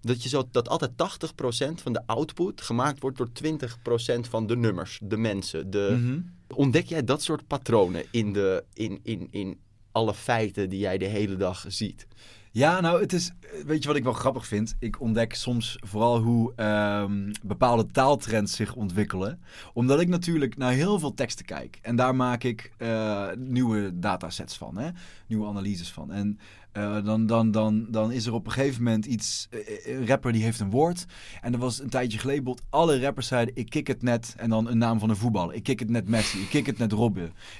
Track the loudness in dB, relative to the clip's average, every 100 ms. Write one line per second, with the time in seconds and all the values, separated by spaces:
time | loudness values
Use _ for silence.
0 | -2 -2 0 -2 2 0 2 0 -2 -2
1 | -2 -2 -10 -4 -2 0 -2 -4 -4 -4
2 | -2 -2 -2 -2 -4 -4 -2 0 0 0
3 | -4 -2 -6 -2 -2 -2 -6 -6 0 0
4 | 2 0 0 -2 0 2 2 0 -6 -8
5 | -4 0 0 0 -4 -6 -2 0 2 2
6 | 2 -2 -6 -14 -8 0 4 4 2 -2
7 | 0 0 0 -4 -4 -6 4 4 4 2
8 | -2 -2 0 2 2 0 -4 -8 -6 -6
9 | -6 -6 -6 -6 -6 -8 -16 _ -4 0
10 | 0 -2 0 0 0 -2 -2 -2 -2 0
11 | -2 0 -2 0 -2 -2 -8 -6 -6 -8
12 | -20 -20 -20 -20 -6 4 4 4 4 4
13 | 2 0 -2 -10 -14 -10 -2 -2 2 0
14 | 2 0 0 -2 -2 -2 0 -2 -4 -2
15 | 0 2 0 -2 -2 -2 -2 -6 -6 2
16 | 4 4 4 4 2 0 0 2 2 0
17 | -2 -2 -4 -8 -4 2 4 4 2 4
18 | 4 4 2 0 0 -2 -4 -2 -2 0
19 | 0 0 -4 -6 -14 -18 -8 0 4 6
20 | 4 2 2 2 0 0 0 2 4 2
21 | 0 -4 -4 -6 -10 -10 -10 -12 -2 2
22 | 4 4 2 2 -2 -4 -10 -8 -2 0
23 | 0 -2 -4 -6 -2 2 2 2 0 -2
24 | -2 -2 -6 -10 -10 -10 -10 -8 -8 -10
25 | -16 -16 -4 -4 -2 -4 -4 -4 -6 -12
26 | -8 -4 -2 -4 -10 -20 -12 -6 -4 -2
27 | 0 2 4 4 4 4 4 2 0 0
28 | 0 0 -2 -2 -2 0 0 2 2 2
29 | 0 -2 -2 -6 -8 -12 -10 -10 -8 -4
30 | 2 2 2 2 2 0 0 4 2 0
31 | -8 -16 -16 -8 -4 -2 -2 -4 -4 -2
32 | -2 -2 -2 -2 -2 -6 -2 4 6 4
33 | 2 -2 0 2 0 -2 -2 -2 -2 -2
34 | 0 0 -2 -6 0 2 2 2 4 2
35 | 2 2 2 2 0 -4 -2 -2 0 -2
36 | 2 2 2 -2 0 0 0 0 0 2
37 | 2 2 -6 -10 -18